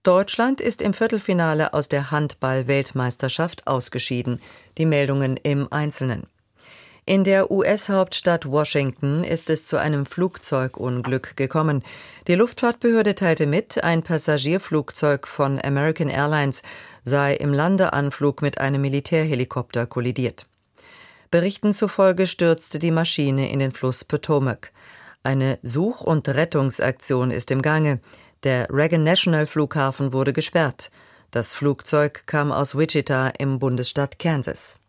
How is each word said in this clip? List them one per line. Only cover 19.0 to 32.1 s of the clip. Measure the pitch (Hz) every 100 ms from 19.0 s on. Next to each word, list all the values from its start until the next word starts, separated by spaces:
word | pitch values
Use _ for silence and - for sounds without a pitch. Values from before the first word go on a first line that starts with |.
| - 165 156 131 127 131 - 120 120
kollidiert. | - 123 117 123 - - _ _ _ - - - - _
Berichten | 170 185 196 208
zufolge | 202 202 - 190 180 185
stürzte | - 170 165 - 147
die | 170
Maschine | 160 170 - 139 135 135
in | 139
den | 135
Fluss | - 127 127 -
Potomac. | 147 - 147 135 110 - _ - - - -
Eine | 127 135 131 127
Such- | 123 131 202 247 -
und | 156 143
Rettungsaktion | 135 165 151 135 - 131 131 - 131 127
ist | - -
im | 135
Gange. | 151 156 151 131 _ - - _
Der | 139 127 120
Reagan | 135 156 165
National | 156 190 180 160 151
Flughafen | 156 143 156 135 - 139
wurde | 131 135
gesperrt. | 147 - 175 147 - - _ - _ _
Das | 120 113
Flugzeug | - 143 139 - 147 147